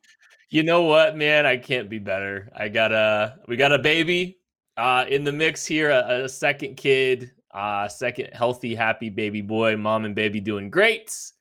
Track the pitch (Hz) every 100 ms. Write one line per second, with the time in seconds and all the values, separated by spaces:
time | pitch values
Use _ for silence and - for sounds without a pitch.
0 | _ _ _ _ _ 151 160 170 165 156
1 | 156 156 151 151 143 127 - 127 101 110
2 | 98 95 98 98 104 - 107 110 110 110
3 | 107 107 107 - - 120 143 143 147 160
4 | 160 175 180 - _ _ _ - 120 127
5 | 127 139 147 147 160 - - 156 151 131
6 | 117 123 131 - 147 143 147 123 143 131
7 | 131 127 123 _ _ 98 104 101 104 -
8 | 123 120 110 113 120 123 123 110 113 110
9 | 113 101 107 107 101 110 113 107 107 110
10 | 107 101 110 107 101 101 98 165 220 226
11 | - - - -